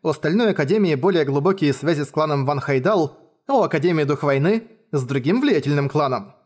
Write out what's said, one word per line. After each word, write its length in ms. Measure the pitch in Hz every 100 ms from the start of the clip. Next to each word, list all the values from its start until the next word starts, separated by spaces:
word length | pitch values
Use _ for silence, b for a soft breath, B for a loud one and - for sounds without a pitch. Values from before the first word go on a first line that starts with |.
у 60 | 165
остальной 420 | 143 156 196 226
Академии 420 | - 139 214 185
более 300 | 151 175 180
глубокие 480 | 139 143 160 190 147
связи 300 | 131 147 151
с 80 | 143
кланом 360 | - 156 143 135
Ван 140 | 143
Хайдал, 580 | - 135 151 208 147 - _ _ -
а 60 |
у 80 | 277
Академии 420 | 175 156 175 160
Дух 180 | 143 147
Войны – 460 | 147 135 160 226 226 - _
с 100 | 147
другим 380 | 127 135 131 226
влиятельным 480 | 285 170 131 143 139
кланом. 480 | 151 143 123 98 _